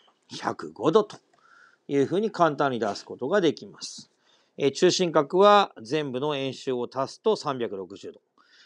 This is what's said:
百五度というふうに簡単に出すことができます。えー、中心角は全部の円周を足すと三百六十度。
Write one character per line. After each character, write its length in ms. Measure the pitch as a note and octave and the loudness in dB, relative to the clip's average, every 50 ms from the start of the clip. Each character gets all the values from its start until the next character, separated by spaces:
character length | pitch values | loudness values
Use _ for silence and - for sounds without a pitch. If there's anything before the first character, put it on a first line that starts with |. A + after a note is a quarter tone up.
| _ _ _ _ _ - - - | _ _ _ _ _ -16 -14 -8
百 340 | - A#2 A2 - - D2+ | -8 -8 -8 -8 -10 -14
五 200 | D#2+ - A2 D3+ | -8 -2 0 2
度 120 | E3 A3 G3+ | 2 2 2
と 120 | - - - _ _ _ _ _ _ _ - _ _ _ _ _ - | 0 -6 -20 _ _ _ _ _ _ _ -20 _ _ _ _ _ -2
い 80 | D3 | 0
う 80 | C#3 C3+ | 2 2
ふ 100 | A2+ D#3 | 2 0
う 60 | F#3+ | -2
に 100 | A3 G#3+ | -2 -2
簡 260 | - - F3 D#3+ C#3+ | 2 2 2 2 2
単 140 | C3 D3+ C#3 | 2 0 0
に 80 | B2+ A2+ | 0 0
出 160 | A2 G#2 G2 | -2 -2 -4
す 120 | - - | -6 -8
こ 100 | - G2+ | -14 -12
と 120 | - B2 C#3 | -8 -4 -2
が 120 | F#3+ G#3 | 0 2
で 140 | E3+ D3+ A2+ | 2 2 0
き 120 | - A2 | -2 -10
ま 140 | G2+ D#2+ - | -18 -18 -16
す。 300 | - - - - - _ _ _ _ _ _ _ _ _ - - | -16 -14 -14 -16 -20 _ _ _ _ _ _ _ _ _ -6 -2
え 80 | D3 | 0
ー、 60 | C#3 | 0
中 180 | C#3 - F3+ F3+ | 2 4 4 4
心 200 | D#3+ - F#3 E3+ | 4 4 0 2
角 280 | D3 D#3+ C#3+ C#3 - F3+ | 2 2 2 2 4 6
は 340 | G3+ G#3 G#3 G3+ G3 - - - | 6 8 8 6 6 2 -4 -14
全 320 | A2 A2 C#3+ D#3 D3+ C#3 | -10 -6 -4 -4 -4 -2
部 80 | A#2+ B2+ | -4 -4
の 160 | C#3 D3+ D3 | -2 -2 -2
円 160 | C3+ C3+ C3+ | -2 -4 -4
周 220 | B2+ - - C3+ B2+ | -6 -6 -4 -4 -2
を 120 | B2 A#2+ A#2+ | -2 -4 -4
足 220 | - C3 C3+ B2 - | -4 -4 -4 -4 -4
す 80 | - | -2
と 120 | - A3 G#3 | 0 0 0
三 240 | - - D3+ C3+ B2+ | 0 -2 -4 -4 -2
百 180 | A#2 G2+ G2+ | -4 -4 -4
六 200 | F#2+ F#2+ E2 G2 | -8 -10 -10 -12
十 160 | F#2 - F#2 | -14 -14 -16
度。 80 | D#2+ - _ _ _ _ _ _ _ _ - | -16 -18 _ _ _ _ _ _ _ _ -20